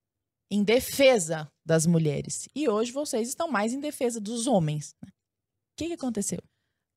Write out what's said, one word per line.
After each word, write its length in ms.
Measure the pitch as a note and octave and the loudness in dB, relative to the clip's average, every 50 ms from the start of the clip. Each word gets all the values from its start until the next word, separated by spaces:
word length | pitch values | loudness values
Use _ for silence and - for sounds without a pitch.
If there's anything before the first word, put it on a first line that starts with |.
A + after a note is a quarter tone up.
| _ _ _ _ _ _ _ _ _ _ | _ _ _ _ _ _ _ _ _ _
em 120 | G3 G#3 G#3 | -2 0 2
defesa 880 | F3+ A3 C4 B3+ - - - C#4 C4 B3+ G#3+ D#3+ D#3+ E3 D#3 D3+ - _ _ _ | 4 2 2 2 0 2 4 6 6 6 4 2 -2 -4 -6 -6 -10 _ _ _
das 220 | D#3 D#3+ D#3+ D3+ E3+ | 2 2 4 4 4
mulheres, 600 | E3+ E3 D#3+ D3+ C#3 D3 C#3+ - - - - - _ | 4 4 4 2 0 -2 -4 -6 -8 -10 -10 -10 _
e 140 | C4+ D#4 C4 | -2 0 0
hoje 220 | G3+ G#3+ A#3 A#3+ | 2 0 0 -2
vocês 360 | A#3+ C#4 D4+ - - A3+ A3+ A#3+ | -4 -6 -6 -4 -2 -2 -2 -4
estão 200 | - - E4+ E4 | -4 -4 -4 -2
mais 240 | B3+ G3+ G#3 A#3 B3 | 0 0 0 -2 -2
em 60 | C#4 | -4
defesa 400 | C#4+ G3+ - - C4+ A#3+ A#3 A#3 | -6 -8 -4 -4 -2 -2 -2 -4
dos 260 | G3+ G3+ A#3+ A#3 A3+ | -6 -6 -6 -4 0
homens, 500 | C#4+ B3 F#3+ D#3+ D3+ D3+ D3+ C#3+ - - _ - | 2 2 2 2 2 0 -4 -6 -10 -14 _ -20
né? 60 | - | -20
O 680 | - _ _ _ _ _ _ _ _ _ _ _ _ | -20 _ _ _ _ _ _ _ _ _ _ _ _
que 120 | - D4+ E4+ | -8 -8 -6
que 60 | E4+ | -6
aconteceu? 460 | E4 C#4 B3+ A3 G#3 G3 - F#3 - - _ _ _ _ _ _ _ _ _ _ | -6 -6 -4 -4 -4 -4 -4 -6 -6 -8 _ _ _ _ _ _ _ _ _ _